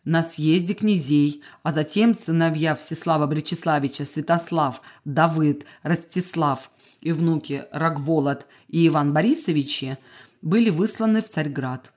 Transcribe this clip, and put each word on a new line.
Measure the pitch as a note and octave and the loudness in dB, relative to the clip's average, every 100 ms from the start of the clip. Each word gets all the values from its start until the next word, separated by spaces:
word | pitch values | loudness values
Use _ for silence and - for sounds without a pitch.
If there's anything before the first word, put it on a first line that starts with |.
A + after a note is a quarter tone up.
на | - E3 | -2 0
съезде | E3 - D#3 F3 F3 | 0 0 2 2 2
князей, | - G#3+ F#3+ C3+ D3 D3 D3 - - | -2 0 0 2 2 2 -2 -16 -10
а | E3 | -4
затем | D3+ D#3 G3+ A#3 | -2 -2 2 2
сыновья | A3 - E3 E3 D#3 D#3+ D3+ | 2 0 2 2 0 -2 -4
Всеслава | - D#3 E3+ D#3 D3 | -6 -6 0 0 0
Бречеславича | D#3 D3 E3 E3+ D3+ C#3 - | -2 -4 -4 0 0 -2 -6
Святослав, | C#3 D#3 - E3+ E3+ E3+ C#3 A#2+ - - D3 | -8 -6 0 0 0 -2 -2 -4 -16 -16 -6
Давыд, | C#3 D#3+ D#3+ D3+ C#3+ - - | 2 2 2 0 0 -8 -10
Ростислав | - E3+ - F3+ F3 E3 D3+ C3+ - _ - _ | -2 -2 -2 -4 -2 0 -2 -2 -8 _ -20 _
и | D#3+ | -4
внуки | D#3+ E3 D#3+ - C#3 - | 0 2 0 -2 -10 -8
Рогволод | C#3+ E3 D3 C#3 D#3+ C#3 C#3 - - - | -2 -2 -2 0 0 0 -2 -8 -20 -4
и | E3 E3 | 4 4
Иван | D3+ C#3+ | 4 2
Борисовичи | D3+ G#3 D#4+ - D3+ C3+ - C3 C3+ - - - _ | 2 2 2 2 0 0 -4 -6 -10 -14 -20 -20 _
были | D#3 G#3+ A3+ | 0 2 4
высланы | D#3+ A3 - A3 A3 | 2 0 0 2 2
в | G#3+ | 0
Царьград. | - D3+ C#3 C3 B2+ - | -4 -4 -4 -6 -8 -14